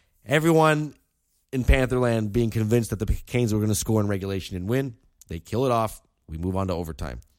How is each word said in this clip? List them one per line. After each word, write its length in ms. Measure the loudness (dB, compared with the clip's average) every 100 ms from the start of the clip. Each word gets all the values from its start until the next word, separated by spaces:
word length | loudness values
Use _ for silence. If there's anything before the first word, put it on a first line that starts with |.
| _ _ -2
everyone 720 | 2 4 6 6 4 0 -8 _ _ _ _ _
in 100 | -2
Pantherland 720 | 4 4 4 2 2 2 0
being 160 | 0 0
convinced 400 | 0 2 2 0
that 100 | -2
the 60 | -2
Canes 480 | -4 -2 0 0
were 80 | 0
gonna 120 | 0
score 280 | -2 0 0
in 60 | 0
regulation 500 | -2 -4 -6 -6 -8
and 100 | -2
win. 280 | -2 -4 -8 _ _ -14
They 100 | -12
kill 260 | -6 -2 0
it 60 |
off. 300 | 0 -2 -6 _ _ -14
We 100 | -6
move 200 | -4 -2
on 100 | -2
to 60 |
overtime. 480 | -2 -6 -8 -10 -12 -16